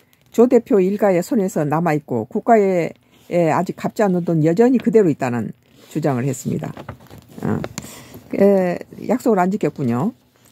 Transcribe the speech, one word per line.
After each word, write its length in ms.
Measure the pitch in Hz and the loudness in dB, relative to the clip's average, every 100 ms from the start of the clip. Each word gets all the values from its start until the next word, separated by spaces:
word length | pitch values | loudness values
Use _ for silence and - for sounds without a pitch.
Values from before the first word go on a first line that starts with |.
| _ _ _ | _ _ _
조 160 | - 247 | 2 4
대표 320 | 247 - 214 | 4 2 2
일가의 440 | 185 202 208 175 | 2 2 0 0
손에서 400 | 180 240 190 185 | 0 -2 -2 -2
남아있고 640 | 147 151 175 151 - 123 107 | -2 0 0 -2 -2 -6 -4
국가에, 640 | 214 - 226 196 185 156 - _ _ - | -4 2 4 4 0 -2 -8 _ _ -4
에, 200 | 175 165 | 0 2
아직 260 | 143 180 - | 0 -2 -4
갚지 280 | 185 - | -6 -2
않은 220 | 208 180 175 | 0 0 0
돈 180 | 165 156 | 0 2
여전히 320 | 170 240 254 | 4 2 2
그대로 320 | 233 220 190 | 2 2 4
있다는 420 | 135 131 120 110 - _ _ - | 0 -2 -4 -6 -12 _ _ -12
주장을 340 | 165 156 127 | -4 -2 -2
했습니다. 500 | 135 120 - - 156 - - - - - - - | -2 -4 -6 -6 -8 -14 -18 -20 -20 -20 -20 -10
어, 160 | - 107 - - - - - - - - | -6 -6 -8 -12 -20 -20 -20 -20 -8 0
에, 380 | 202 196 180 175 - - - | 2 4 0 -4 -10 -12 -6
약속을 320 | 240 - 202 | -2 0 0
안 120 | 180 | 0
지켰군요. 600 | 214 160 - 135 120 185 - _ _ _ | -2 -4 -4 -4 -2 -4 -8 _ _ _